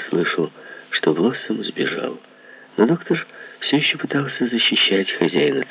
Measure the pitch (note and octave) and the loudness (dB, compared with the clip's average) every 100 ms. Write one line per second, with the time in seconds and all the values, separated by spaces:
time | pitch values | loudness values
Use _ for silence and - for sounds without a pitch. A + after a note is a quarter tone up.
0 | - E2+ E2 - D#2 - - - - - | -2 -2 0 0 -4 -6 -20 -20 -8 0
1 | E2 D#2 A2 C3 - A2 - - - - | 2 4 2 0 -4 -4 -4 -4 -4 -2
2 | - - - - - - - - A2+ E3+ | -6 -8 -14 -20 -20 -20 -6 2 4 4
3 | - E3 - - - - - C#3+ - D#3 | 0 -2 -4 -16 -20 -8 0 2 2 -2
4 | - C#3+ C#3 - B2 A#2 - - - G2 | -2 -2 -4 -2 0 0 2 2 2 2
5 | F#2+ - E2+ - C#3+ C3+ - | 0 0 0 4 2 2 0